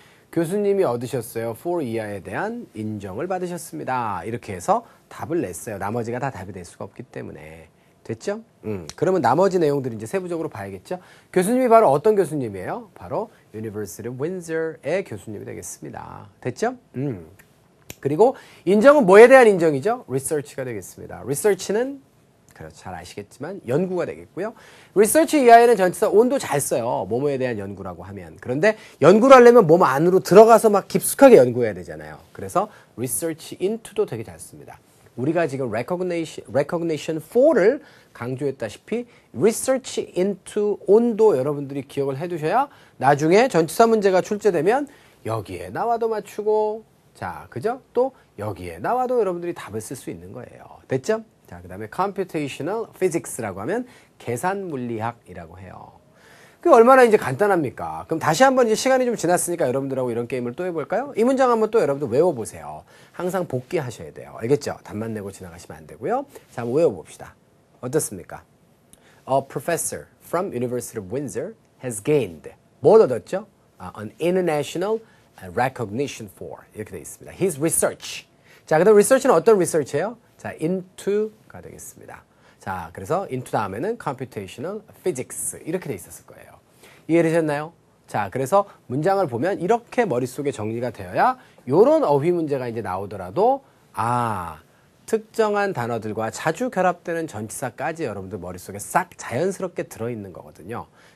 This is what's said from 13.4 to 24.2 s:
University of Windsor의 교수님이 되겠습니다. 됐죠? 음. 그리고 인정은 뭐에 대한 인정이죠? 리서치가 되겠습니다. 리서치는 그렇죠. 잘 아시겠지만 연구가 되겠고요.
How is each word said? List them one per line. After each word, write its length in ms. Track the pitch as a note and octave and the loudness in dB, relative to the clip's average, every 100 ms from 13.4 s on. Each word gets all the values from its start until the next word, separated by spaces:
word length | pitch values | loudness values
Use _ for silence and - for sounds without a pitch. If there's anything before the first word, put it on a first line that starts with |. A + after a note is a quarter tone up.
| _ | _
University 640 | G#2+ A2 G#2 G2+ - A2+ | -12 -10 -10 -12 -10 -12
of 100 | B2+ | -8
Windsor의 800 | D#3 F#3 E3 D#3+ D#3+ D3+ C#3 F#3 F#3+ | -8 -8 -8 -6 -6 -8 -6 -6 -6
교수님이 380 | G2+ A2 G#2 | -12 -12 -14
되겠습니다. 840 | A2 F#2+ F2+ - D3 - - G2 G#2 _ | -12 -14 -14 -16 -16 -14 -16 -18 -20 _
됐죠? 360 | B2+ - A3+ B3+ _ B2 | -10 -4 -6 -6 _ -8
음. 300 | C#3+ G2 D#2+ - - _ _ _ - - | -6 -8 -14 -20 -20 _ _ _ -20 -8
그리고 340 | C3+ D#3 A#3+ - - - E3+ | -2 2 2 2 -12 -8 0
인정은 420 | G#3 C4+ D4 F#3+ | 6 8 8 10
뭐에 200 | G3+ B3 | 10 12
대한 200 | C4+ A3+ | 12 8
인정이죠? 580 | F#3+ E3 C#3 F#3+ B3 E3 | 6 2 2 -2 -4 -4
리서치가 580 | C3 - D3+ - - B2+ | -6 -4 -6 -6 -10 -8
되겠습니다. 580 | G#2+ F2 - F2 F2 G2 | -8 -12 -16 -16 -12 -8
리서치는 800 | C#3+ G#3+ F#3+ - G#3 C4 C#4 _ _ _ _ _ | -2 0 0 -2 -4 -4 -8 _ _ _ _ _
그렇죠. 220 | - D#2 - | -20 -20 -18
잘 180 | F#2+ | -16
아시겠지만 680 | F2 F2 - G2+ - D3+ G3 G#2+ | -16 -14 -16 -16 -14 -12 -10 -4
연구가 380 | C#3+ F#3 F3+ C3+ | -2 -2 -4 -6
되겠고요. 480 | D#2 | -8